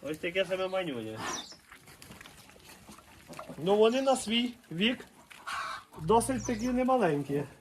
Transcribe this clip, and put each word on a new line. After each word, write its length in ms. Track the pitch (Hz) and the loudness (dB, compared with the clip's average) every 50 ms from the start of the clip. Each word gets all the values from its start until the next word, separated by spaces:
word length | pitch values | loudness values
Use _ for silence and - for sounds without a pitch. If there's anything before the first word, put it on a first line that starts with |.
Ось 160 | - 139 156 160 | -6 -6 -8 -4
таке 280 | - 175 170 185 190 | -4 -4 0 0 -2
саме 220 | 175 190 185 185 185 | 0 0 -2 -2 -2
манюні. 500 | 185 190 185 170 135 120 110 110 110 110 - - - - - - - - - - - - - - - - - - - - - - - - - - - - - - - - - - - - - - - - - - - - - - - - | -2 -2 -2 -2 -4 -6 -6 -8 -8 -8 -6 -6 -6 -8 -10 -12 -16 -20 -20 -20 -20 -20 -20 -20 -20 -20 -20 -20 -20 -20 -20 -20 -20 -20 -20 -20 -20 -20 -20 -20 -20 -20 -20 -20 -20 -20 -20 -20 -20 -20 -20 -20 -16 -16 -14 -14 -12 -6
Ну, 180 | 143 175 202 | 2 2 6
вони 260 | 208 214 226 233 262 | 6 6 6 6 4
на 140 | 269 269 254 | 4 4 2
свій 380 | 220 - - 220 233 240 240 240 - - - | 2 2 0 0 0 0 0 -4 -8 -14 -12
вік 340 | 160 165 202 226 254 - - - - - - - - - - - - - - - - - - _ - - | -4 0 2 0 0 0 -6 -18 -20 -20 -20 -20 -20 -14 -10 -8 -6 -6 -6 -6 -8 -10 -12 _ -16 -10
досить 440 | 156 160 214 233 233 - 262 247 - | 0 4 4 4 4 2 -2 -4 -2
такі 240 | - 247 208 226 254 | -2 -4 -2 0 0
немаленькі. 760 | 254 247 254 247 262 254 220 175 151 143 143 135 143 143 143 131 - - | 0 2 4 4 4 4 4 4 2 2 0 -2 -2 -2 -2 -4 -10 -20